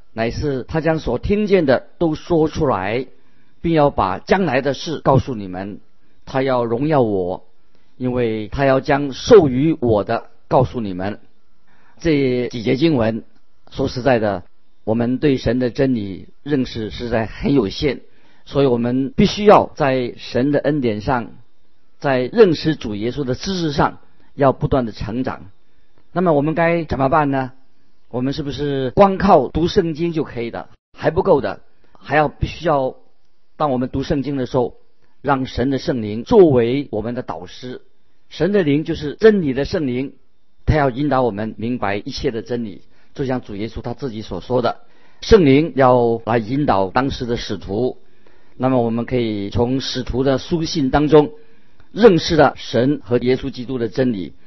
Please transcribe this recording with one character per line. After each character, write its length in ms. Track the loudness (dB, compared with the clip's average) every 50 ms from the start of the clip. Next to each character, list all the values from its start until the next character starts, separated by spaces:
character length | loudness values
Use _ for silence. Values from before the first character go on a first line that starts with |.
| -18 -12
乃 180 | -6 -4 -2 -2
是 340 | -2 -2 -2 -2 -2 -4 -6
他 180 | -4 -4 0
将 180 | 2 2 0 0
所 180 | 0 -2 -2 -2
听 300 | 0 0 0 2 2 4
见 180 | 4 4 6
的 220 | 6 4 2 2 -4 -6 -2
都 180 | 0 0 0
说 340 | -2 -2 0 2 2 2 2
出 180 | 0 0 0 2
来， 400 | 2 0 0 -2 -2 -4 -4 -6 -12 -20 -20 -20 -20 -20 -20 -20 -14 -6
并 140 | -2 0 4
要 160 | 4 4 4
把 300 | 4 2 0 0 0 -2
将 260 | 0 0 2 2 2
来 160 | 2 2 0
的 140 | 0 0 -2
事 240 | -4 -4 -8 -6 -2
告 180 | 2 4 4 4
诉 160 | 4 2 -4
你 140 | -6 -6 -8
们。 320 | -8 -8 -8 -8 -10 -12 -14 -18 -18 -18 -20 -18 -18 -18 -14
他 180 | -6 -4 -2 0
要 200 | 0 0 0 0
荣 240 | -2 -2 -2 0 2
耀 140 | 2 4
我， 460 | 4 4 2 0 -2 -2 -4 -8 -10 -14 -18 -18 -18 -18 -18 -18 -18 -18 -12 -6
因 140 | -4 -4
为 360 | -2 0 0 -2 -2 -4 -6 -6
他 160 | -2 0 2
要 140 | 4 4 2
将 320 | 4 2 0 0 0 -2
授 360 | -6 -4 4 8 10 10 10 8
予 260 | 4 2 2 2 2 2
我 240 | 2 2 2 2 2
的 260 | 0 -2 -4 -4 -8 -18 -16 -6 0
告 160 | 2 2 2
诉 160 | 2 0 -6
你 140 | -6 -6 -6
们。” 260 | -6 -6 -6 -6 -8 -12 -18 -18 -20 -18 -18 -18 -18 -18 -18 -18 -18 -18 -18 -14 -6
这 480 | 0 2 2 2 2 2 2 0 -2 -4
几 120 | -4 -4
节 140 | 0 0 0
经 180 | 2 4 4 4
文， 300 | 4 2 2 0 -2 -6 -10 -18 -20 -18 -18 -18 -18 -18 -12
说 160 | -6 -4 -4 -2
实 160 | -2 0 2
在 160 | 2 4 4
的， 240 | 2 0 -2 -2 -6 -10 -18 -18 -18 -18 -18 -12 -4
我 100 | -2 0
们 240 | 0 0 0 0 0
对 180 | 2 2 2 2
神 200 | 0 0 0 0
的 140 | 0 -2
真 240 | 0 0 0 0 0
理 320 | 0 -2 -6 -8 -10 -12 -16 -18 -14 -6
认 240 | -2 -2 -2 -2 -2
识 240 | -4 -8 -8 -8
实 180 | -8 -8 -6 -2
在 160 | -2 -2 -2
很 300 | -2 -6 -4 -2 2 2
有 140 | 2 2 0
限， 320 | -2 -2 -2 -2 -2 -4 -8 -18 -20 -20 -20 -20 -20 -20 -14
所 160 | -6 0 2
以 60 | 2 4
我 100 | 2 2
们 340 | 0 0 0 0 -2 -2 2
必 100 | 2 2
须 200 | 4 4 2 6
要 260 | 8 8 8 8 4 -2
在 400 | -2 0 0 2 0 -2 -4 -6
神 360 | -10 -12 -4 -2 0 0 2
的 80 | 2 2
恩 200 | 2 0 0 0
典 220 | 0 0 -2 -2
上， 300 | -2 -2 -2 -2 -2 -6 -12 -18 -20 -18 -18 -18 -18 -18 -18 -20 -20 -20 -16 -6
在 220 | -2 0 0 0 0 0
认 220 | 6 6 6 6 6
识 220 | 2 0 -2 -2
主 180 | -2 -4 -8 -6
耶 160 | -4 -4 -4
稣 140 | -4 -4 -4
的 100 | -4 -4
知 220 | -4 -4 -6 -4
识 160 | -2 -2 -2
上， 260 | 0 0 0 0 0 -6 -18 -18 -18 -18 -18 -12 -4
要 180 | 2 2 2 2
不 140 | 2 0 0
断 180 | 0 0 0
的 60 | -2
成 320 | -4 -8 -8 -6 -4 -4 -4
长。 260 | -4 -6 -8 -12 -16 -18 -18 -18 -18 -18 -18 -18 -18 -18 -18 -16 -8
那 100 | -4 0
么 120 | 2 2 4
我 100 | 2 2
们 100 | 0 0
该 300 | 2 2 2 2 0 0
怎 160 | -2 -2 0
么 100 | 0 2
办 220 | 4 4 2 2
呢？ 220 | 0 -2 -2 -4 -8 -14 -18 -18 -18 -20 -20 -20 -20 -20 -16 -8
我 120 | -6 -4
们 100 | -2 -2
是 120 | -2 -4 -6
不 80 | -6
是 400 | -6 -4 -4 -2 -2 -2 -2 0
光 260 | 4 4 4 6 4 2
靠 300 | 4 6 6 6 6 4
读 180 | 0 0 0 2
圣 280 | 2 2 0 0 0
经 180 | -2 -2 -2 -2
就 100 | -2 -4
可 200 | -4 -4 -8 -8
以 80 | -6
的？ 180 | -6 -10 -12 -12 -18 _ _ _ _
还 140 | -4 -2 -2
不 140 | 0 2 4
够 180 | 4 4 4
的， 200 | 4 0 -6 -6 -12 -20 -20 -20 -20 -20 -20
还 220 | -18 -8 0 2
要 120 | 2 2 2
必 180 | 0 -2 -4
须 220 | -4 -4 -4 -2 0
要， 280 | 0 2 0 -2 -4 -8 -16 -20 -20 -20 -20 -20 -20 -20 -20 -16 -6
当 160 | -4 -2 0
我 80 | 0 0
们 100 | -2 -2
读 140 | -2 -4 -2
圣 180 | -2 -2 -2
经 160 | -2 -4 -4 -4
的 80 | -4
时 100 | -2 0
候， 200 | 0 0 0 -4 -10 -20 -20 -20 -20 -20 -20 -18 -8 -2
让 240 | 0 0 0 0 -4
神 240 | -4 -2 -2 0
的 80 | 0 -2
圣 240 | -2 -2 -4 -2 -2
灵 200 | -4 -6 -6 -2
作 240 | 4 8 8 8 8
为 420 | 8 4 4 2 0 -2 -4 -4
我 100 | -6 -6
们 140 | -6 -6 -6
的 80 | -8 -8
导 240 | -8 -8 -10 -10 -14
师。 340 | -16 -14 -14 -12 -14 -14 -16 -18 -20 -20 -20 -20 -20 -20 -20 -14
神 220 | -6 -2 0 2
的 100 | 2 2
灵 220 | 2 4 2 2 0
就 100 | -2 -4
是 220 | -4 -4 -8 -4
真 260 | 4 6 6 6 6
理 120 | 2 0 0
的 120 | -2 -2
圣 220 | -2 -2 -2 -2 -2
灵， 260 | -2 -2 -4 -6 -8 -14 -20 -20 -20 -20 -20 -20 -20 -10 0
他 100 | 2 2 4
要 120 | 4 2
引 200 | 0 0 -2 0
导 120 | 0 2
我 100 | 2 0
们 220 | 0 -2 -6 -6 -6 -6
明 200 | -6 -6 -4 -2
白 180 | -2 -2 -2
一 160 | -2 -4 -6
切 200 | -8 -4 -4 -4
的 100 | -4 -4
真 220 | -6 -4 -4 -4 -4
理， 180 | -6 -10 -12 -16 -18 -20 -20 -20 -16 -8
就 120 | -6 -4
像 160 | -2 -2 -4
主 140 | -4 -8 -10 -8
耶 100 | -8 -8
稣 140 | -8 -8
他 120 | -8 -8 -8
自 160 | -8 -8 -8
己 120 | -8 -8
所 180 | -10 -8 -8 -10
说 220 | -6 -2 0 0
的， 180 | 0 0 -2 -4 -12 -20 -20 -20 -20 -20 -18 -8
圣 240 | 2 6 6 8 8
灵 280 | 8 6 6 4 2 2
要 460 | 2 4 6 6 6 4 2 0 0 -2
来 120 | 0 0 0
引 280 | 0 -2 -2 -2 0
导 240 | 2 2 2 2 0
当 200 | 0 -2 -2 -2
时 160 | -2 -4 -4
的 100 | -4 -4
使 220 | -4 -4 -6 -8 -8
徒。 400 | -8 -6 -4 -2 -2 -2 -4 -6 -14 -18 -18 -18 -18 -18 -18 -18 -18 -16 -8
那 140 | -2 0 2
么 120 | 2 2
我 80 | 2 0
们 160 | 0 -2 -4
可 120 | -2 -2 0
以 320 | 0 0 -2 -4 -4 -4
从 320 | -2 0 0 0 0 -2
使 220 | -4 -4 -6 -6 -6
徒 200 | -4 -2 0 2
的 140 | 2 2 0
书 260 | 0 -2 -2 -2 -2
信 260 | -2 -2 0 0 2
当 200 | 2 2 2 6
中 220 | 6 6 6 6 0 -12 -18 -18 -18 -18 -18 -18 -18 -18 -18 -10
认 280 | -2 6 6 8 8 6
识 180 | 2 2 4 4
了 160 | 4 4 4
神 460 | 0 -10 -4 0 2 2 2 0 -2 -2
和 140 | 0 0 0
耶 180 | 2 2 0
稣 140 | 0 -2 -6
基 160 | -8 -10 -8
督 120 | -6 -6 -4
的 120 | -4 -4
真 240 | 0 0 0 0 0
理。 200 | -2 -4 -8 -10 -16 -20